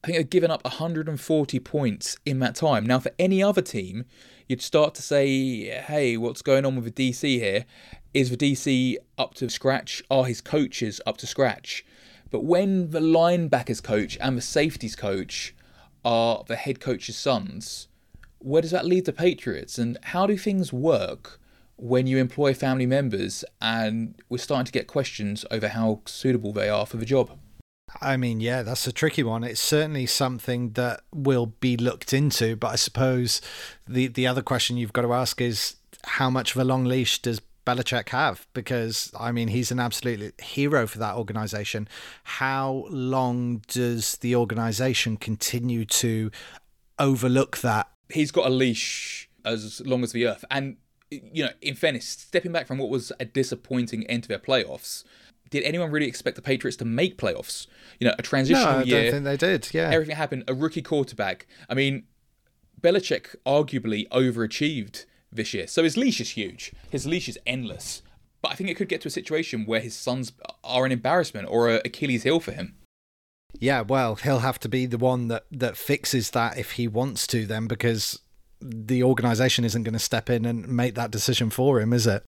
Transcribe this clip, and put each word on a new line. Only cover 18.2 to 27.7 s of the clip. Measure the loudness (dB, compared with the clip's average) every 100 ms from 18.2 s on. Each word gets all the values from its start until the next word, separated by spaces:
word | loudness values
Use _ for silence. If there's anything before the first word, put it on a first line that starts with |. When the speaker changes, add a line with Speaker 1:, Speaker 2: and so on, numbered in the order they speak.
| -20 _
Speaker 1:
where | 2 2
does | 4
that | 0 4
leave | 2 2
the |
Patriots? | 2 2 2 -4 -6 -8 -4
And | -2 -4
how | -4 0 2
do | 2
things | 2 0 0
work | 0 2 2 2 -6 -14 -20 _ _ _ _
when | 2 2 4
you | 2
employ | 2 2 2
family | 2 0 2 2
members | 2 2 -2 -4 -6 -12 _
and | -2 0 0 -2 -4 -10 -8
we're | -8
starting | -2 -2 0
to |
get | -4 -2
questions | -2 -2 -4 -4 -4 -6
over | -4 -2
how | 0 0 0 -6
suitable | -2 0 2 0
they | -2 0
are | 0 -2
for | -4
the | 2
job? | 2 2 -4 -20 -20 -20